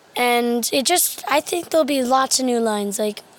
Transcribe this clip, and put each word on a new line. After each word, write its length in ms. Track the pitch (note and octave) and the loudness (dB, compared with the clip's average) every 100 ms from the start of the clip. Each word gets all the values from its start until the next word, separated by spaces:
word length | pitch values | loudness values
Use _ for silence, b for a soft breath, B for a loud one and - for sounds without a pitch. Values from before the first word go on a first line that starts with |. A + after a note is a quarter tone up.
| - | -12
And 540 | - B3 A#3+ A#3+ A#3+ A3+ | -2 0 2 2 0 0
it 100 | C#4+ | -2
just, 400 | B3 F4 - - - | 2 0 0 -4 -2
I 140 | - | 0
think 300 | - F4 - | 0 -4 0
there'll 160 | D#4+ C#4 | 2 2
be 160 | C#4 | 0
lots 360 | B3 C4 C4 - | 2 2 2 0
of 60 | |
new 160 | B3+ A#3 | 0 0
lines. 380 | A3+ G#3 G3+ G3 | 0 -2 -4 -2
Like, 240 | G#3+ G#3 - | -4 -4 -14